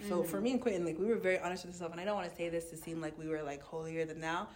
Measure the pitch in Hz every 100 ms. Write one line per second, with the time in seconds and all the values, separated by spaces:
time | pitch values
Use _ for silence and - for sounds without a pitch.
0 | 208 180 165 196 226 254 233 190 170 160
1 | 202 214 185 185 175 180 175 175 170 170
2 | 185 208 175 165 170 170 165 160 165 165
3 | 156 156 156 156 151 143 - 165 160 160
4 | 160 160 160 170 214